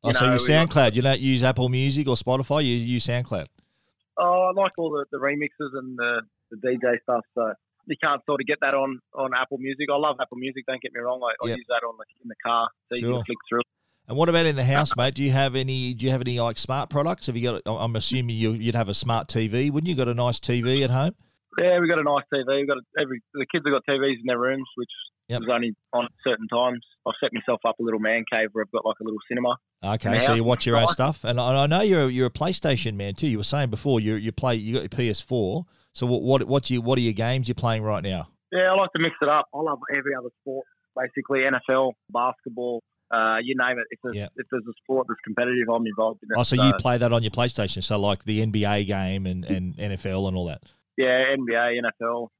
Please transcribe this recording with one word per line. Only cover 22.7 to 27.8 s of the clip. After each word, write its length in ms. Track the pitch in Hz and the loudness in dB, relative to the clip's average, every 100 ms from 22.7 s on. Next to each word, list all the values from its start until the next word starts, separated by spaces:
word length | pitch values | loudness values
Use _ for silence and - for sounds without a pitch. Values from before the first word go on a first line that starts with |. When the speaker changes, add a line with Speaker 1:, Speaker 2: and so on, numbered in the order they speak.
| 135 | -2
Speaker 2:
a, 240 | 117 - | -2 -2
every, 200 | 143 127 _ | -2 -4 _
the 120 | 143 127 | -8 -4
kids 140 | 170 147 | -2 0
have 80 | |
got 100 | 139 - | 0 2
T 100 | 139 | 0
Vs 200 | 139 123 | 2 0
in 40 | 120 | -2
their 140 | 123 | 0
rooms, 280 | 127 135 131 - | 0 -2 -6 -8
which 120 | 120 - - _ _ | -10 -10 -20 _ _
Speaker 1:
Yep. 140 | 120 | -6
Speaker 2:
is 60 | 113 | 0
only 240 | 120 120 107 _ | 0 0 -6 _
on 140 | 123 117 | -2 -2
at 60 | _ 135 | _ -2
certain 220 | 110 110 | -2 0
times. 320 | 120 123 120 _ _ - | 0 0 -2 _ _ -8
I've 60 | - | -4
set 120 | 131 | -4
myself 260 | 113 - 117 117 | -2 -2 0 0
up 80 | - | -2